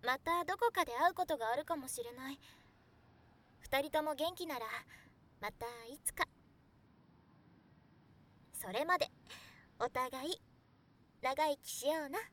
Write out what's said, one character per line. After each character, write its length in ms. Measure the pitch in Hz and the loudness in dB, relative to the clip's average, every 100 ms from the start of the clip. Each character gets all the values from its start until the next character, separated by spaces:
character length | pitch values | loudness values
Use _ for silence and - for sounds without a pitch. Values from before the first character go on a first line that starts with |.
| - | 2
ま 120 | 262 | 0
た 260 | - 349 | 2 2
ど 120 | 330 392 | 2 2
こ 140 | 480 | 4
か 140 | 403 | 4
で 80 | 320 | 0
会 180 | 240 330 | 4 4
う 40 | |
こ 120 | 370 359 | 4 0
と 100 | 294 | 2
が 140 | 220 | 2
あ 60 | 247 | 0
る 80 | |
か 100 | 320 | 0
も 140 | 320 262 | -2 -2
し 160 | - | -6
れ 80 | 233 | -6
な 180 | 247 262 | -8 -8
い。 80 | 277 - - - - - - - - - - - - | -10 -14 -20 -20 -20 -20 -20 -20 -20 -20 -20 -20 -20
二 220 | - 269 | -2 0
人 100 | 285 | 2
と 120 | 311 | 0
も 100 | 302 | 0
元 180 | 285 320 | -2 -4
気 120 | 359 339 | -4 -6
な 120 | 269 | -4
ら、 80 | 220 233 - - - - - - | -4 -8 -10 -20 -20 -20 -20 -8
ま 100 | 202 | -8
た 140 | - 233 240 226 | -6 -10 -10 -12
い 60 | 285 | -8
つ 80 | - | -8
か。 120 | - - - - - _ - - - - - - - - - - - - - - - - - - | -2 -2 -2 -20 -20 _ -20 -20 -20 -20 -20 -20 -20 -20 -20 -20 -20 -20 -20 -20 -20 -20 -20 -16
そ 200 | - 190 | -10 -4
れ 120 | 208 | -2
ま 120 | 311 359 | 2 4
で、 140 | - - - - - - - - | 2 -4 -18 -18 -18 -20 -20 -2
お 100 | 233 | 0
互 380 | 254 254 262 262 | 2 -2 -2 -4
い、 140 | - - - _ - - _ - - | -6 -8 -20 _ -20 -20 _ -20 -4
長 260 | 262 269 311 | 0 4 2
生 160 | 285 | 2
き 80 | - | -4
し 160 | - - | -2 2
よ 200 | 320 285 | 2 0
う 20 | |
な。 100 | 349 453 | -4 -4